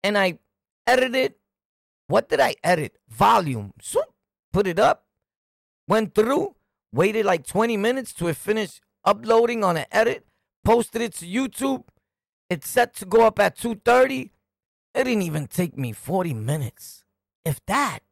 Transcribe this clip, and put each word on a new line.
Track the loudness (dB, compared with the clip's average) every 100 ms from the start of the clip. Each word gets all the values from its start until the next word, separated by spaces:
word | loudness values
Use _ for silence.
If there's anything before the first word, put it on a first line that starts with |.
And | -2 0
I | -2 -4 _ _ _ _ 0
edited. | 2 2 0 -2 _ _ _ _ _ _ _ _
What | -2 0
did | 0
I | 0 0
edit? | 0 0 -2 _ _
Volume. | 0 4 4 2 -6 -10 -16
Swoop. | -4 -4 -4 _ _ _ _
Put | -2 0
it | 2
up. | 2 2 _ _ _ _ _ _ _ _ -2
Went | 0 0
through. | 0 2 2 -2 _ _ _ _
Waited | 0 0 2 0
like | 0 -2
twenty | -2 0 0
minutes | -2 -2 -6 -6
to | -6
it | -6
finish | -4 -4 -4 -12 _ _
uploading | -2 -2 2 2 4 0
on | -2 -2
an | -2
edit. | 0 0 -2 _ _ _ _
Posted | 2 2 2 -4
it | -6 -8
to | -6
YouTube. | -4 -4 -2 -2 -2 -8 _ _ _ _ _ _
It's | -8 -2
set | 0 0 -2
to | 0
go | 4 4
up | 4
at | -2 0
two | -8 -4
thirty. | 2 4 4 0 -10 _ _ _ _ _ _
It | -4 0
didn't | 0
even | -2 -6 -6
take | -4 -4 -4
me | -8
forty | -8 -6 -4 -2
minutes, | -4 -4 -4 -6 _ -20 -20 _ _ _ _ -8
if | -6 -4
that. | -2 -2 -6 _